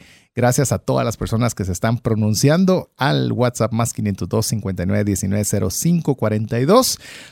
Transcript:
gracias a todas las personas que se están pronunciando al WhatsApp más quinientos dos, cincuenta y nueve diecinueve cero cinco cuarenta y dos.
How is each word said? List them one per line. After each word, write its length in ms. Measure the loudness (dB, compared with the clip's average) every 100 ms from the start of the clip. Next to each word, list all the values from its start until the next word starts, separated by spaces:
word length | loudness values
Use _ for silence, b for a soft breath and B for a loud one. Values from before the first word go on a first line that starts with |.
| b b b
gracias 380 | -2 0 2 0
a 60 | -2
todas 260 | -2 -2
las 140 | -2 -4
personas 360 | -4 -2 -2
que 120 | -2 -4
se 60 |
están 260 | -2 -2 0
pronunciando 920 | 0 0 0 2 2 4 4 2 -2 -2
al 340 | 0 0 0
WhatsApp 400 | 0 0 0 -2
más 200 | 0 -2
quinientos 360 | -2 -4 -2 -2
dos, 180 | -2 0
cincuenta 380 | -2 -4 -2
y 20 | 0
nueve 180 | 0
diecinueve 400 | 2 0 0 0
cero 240 | 0 0 -2
cinco 440 | 0 0 0 0
cuarenta 460 | 0 0 0 -2 0
y 40 |
dos. 340 | 4 4 4 -2 B B B